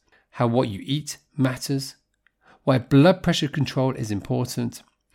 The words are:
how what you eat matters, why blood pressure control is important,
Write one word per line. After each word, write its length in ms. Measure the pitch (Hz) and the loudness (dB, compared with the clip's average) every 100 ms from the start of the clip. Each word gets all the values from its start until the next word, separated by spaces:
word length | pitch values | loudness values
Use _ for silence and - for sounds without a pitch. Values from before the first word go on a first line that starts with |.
| _ _ _ | _ _ _
how 140 | - 120 | -2 0
what 220 | 120 127 | 2 0
you 140 | 98 | -4
eat 340 | - 147 147 - _ - | -6 -6 -6 -14 _ -2
matters, 600 | 131 127 - 139 135 - _ _ _ _ _ _ | -2 -2 -4 -6 -6 -14 _ _ _ _ _ _
why 140 | - 131 | 0 0
blood 460 | - 135 165 185 | 4 6 6 4
pressure 240 | 175 165 147 | 0 -2 -2
control 460 | - 131 - 131 | -2 -4 -2 -2
is 180 | 135 110 | -2 -4
important, 720 | 104 - 127 127 - 120 - _ _ _ | -4 -2 -4 -4 -4 -6 -8 _ _ _